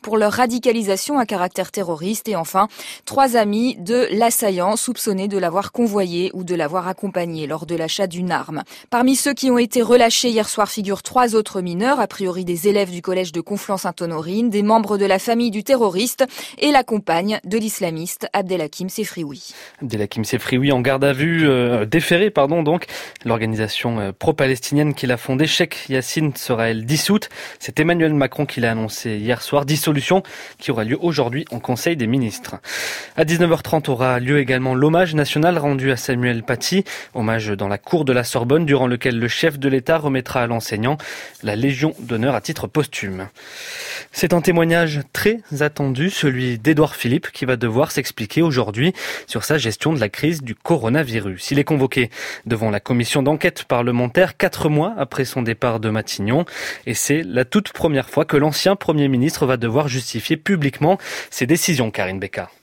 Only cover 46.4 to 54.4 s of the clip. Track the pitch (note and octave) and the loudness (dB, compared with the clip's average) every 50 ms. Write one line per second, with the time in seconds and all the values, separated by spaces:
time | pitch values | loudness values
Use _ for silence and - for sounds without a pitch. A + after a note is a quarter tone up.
46.4 | B2+ B2+ A#2+ A2+ G#2+ D3+ D#3+ D3+ D#3 C#3+ - - - A#2 B2+ D#3+ - - - - | 0 -2 -2 0 2 4 6 6 4 2 2 -4 0 0 0 0 -2 -6 -8 -4
47.4 | C#3 B2+ B2+ A2+ B2 A#2 A2 B2 D3+ - - D3 B2+ - - - A2+ G2+ - D#3 | -2 0 0 0 0 0 2 2 2 2 0 -4 -4 -4 -6 -8 -8 -2 0 2
48.4 | E3+ E3 C3+ B2+ A2 G#2 G2+ A2+ C#3 F3+ F#3 - - - - - - - - A2+ | 2 4 2 2 0 0 0 0 0 0 0 -2 -8 -10 -10 -10 -12 -8 -6 -6
49.4 | - - D#3 D#3 A#2+ A2+ G#2+ - - D3+ E3 C#3 A2+ G2+ - - - D3+ E3+ D#3 | -2 0 0 0 0 -2 -4 -2 -2 -2 0 0 0 -2 -2 -2 -2 -2 -2 -2
50.4 | C3+ A#2+ A2 _ _ - E3+ C#3+ A2+ A2+ B2 D#3+ D#3 B2 A2+ A2+ G2 G2 F#2 F#2 | -6 -10 -12 _ _ 0 0 0 2 0 0 0 0 0 -4 -4 -4 -4 -8 -8
51.4 | - - C#3 C#3+ C#3 - D#3 C#3+ C3+ B2+ - C3+ A#2+ A2+ - - - - - - | -6 0 0 0 2 2 2 2 2 2 2 0 0 0 -2 -10 -10 -10 -12 -10
52.4 | _ A2+ A#2 G#2+ A2 A2 G2+ G2+ _ - B2+ A#2+ A#2+ - - D3 C3 C#3 D#3 D3+ | _ -4 -2 0 0 0 -2 -2 _ 0 0 0 0 2 0 2 2 2 2 2
53.4 | - F3+ - - - _ C#3 A#2+ A#2+ A#2+ A#2+ A#2+ B2 A#2 A#2 F3 F#3 F3 - _ | 0 -2 -2 -2 -4 _ 0 0 2 0 0 0 0 2 4 2 2 2 2 _